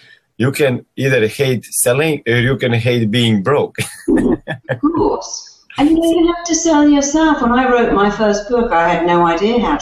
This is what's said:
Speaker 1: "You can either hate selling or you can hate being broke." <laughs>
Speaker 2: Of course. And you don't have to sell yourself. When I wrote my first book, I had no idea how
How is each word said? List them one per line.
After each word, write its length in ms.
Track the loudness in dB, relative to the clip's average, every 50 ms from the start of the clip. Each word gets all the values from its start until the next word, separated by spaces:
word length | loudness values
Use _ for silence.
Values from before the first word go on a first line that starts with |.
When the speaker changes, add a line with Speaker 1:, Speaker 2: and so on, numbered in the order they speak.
| _ -20 -20 _ _ _ _
Speaker 1:
"You 140 | -4 -4 -2
can 340 | 0 0 0 0 0 -4 -8 _ _
either 320 | -4 -2 0 2 2 0
hate 380 | 0 0 -2 -2 -2 -2 -4 -6
selling 580 | -8 -6 -2 0 0 0 0 0 -2 -2 -4 -2
or 100 | -2 0 0 2 0
you 60 | -2
can 160 | -2 -2 -2 -2
hate 380 | 0 0 0 0 0 0 0
being 320 | 0 0 2 2 0 0 0
broke." 340 | 0 0 0 -2 -4 -6 -10 -10 -10 -10 -10 -4
<laughs> 600 | -2 0 0 2 0 -2 -4 -6 -12 -12 -12 _ -8
Speaker 2:
Of 100 | -6 -2
course. 840 | -2 -2 0 0 -2 -2 -2 -4 -8 -12 -14 -16 -16 -20 -20 _ _ _ -4
And 120 | 0 0 2
you 60 | 2 2
don't 320 | 2 0 2 2 2 2 0
have 100 | -2 -4
to 100 | -4 -4
sell 320 | 0 0 2 2 4 4
yourself. 540 | 4 4 4 2 0 0 2 2 2 2 0
When 100 | 0 0
I 180 | 2 2 2 2
wrote 200 | 2 2 2 0 2
my 160 | 0 0 0
first 400 | 0 0 0 0 0 -2 -2 -2
book, 220 | -2 0 0 2
I 160 | 2 2 2 2 0
had 120 | 0 0
no 200 | 0 2 2 2
idea 340 | 2 0 0 0 0 0 0
how 160 | 0 0 -2 -4